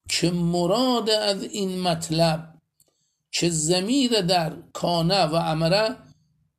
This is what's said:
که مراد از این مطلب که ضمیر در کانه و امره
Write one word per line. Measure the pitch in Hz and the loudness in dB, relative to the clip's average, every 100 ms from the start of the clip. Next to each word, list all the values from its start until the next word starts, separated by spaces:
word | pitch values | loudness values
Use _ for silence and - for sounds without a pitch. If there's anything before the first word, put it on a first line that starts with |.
| - | -6
که | - 170 | -2 0
مراد | 175 170 175 175 220 262 240 214 | 0 0 2 2 2 2 0 0
از | 214 208 190 | 0 0 -2
این | 208 208 190 185 | -6 -4 -4 -2
مطلب | 180 165 - 160 165 160 - - _ _ _ _ _ _ _ | -2 -2 -2 2 2 0 -6 -20 _ _ _ _ _ _ _
که | - 170 | -2 -2
ضمیر | 160 151 180 196 277 240 220 | 0 0 0 0 0 2 2
در | 175 180 160 151 - | 2 0 0 -6 -14
کانه | - 170 175 165 196 | -6 -2 0 2 2
و | 160 165 | 2 0
امره | 165 156 165 196 220 247 - _ _ _ _ | 0 0 2 2 0 -4 -16 _ _ _ _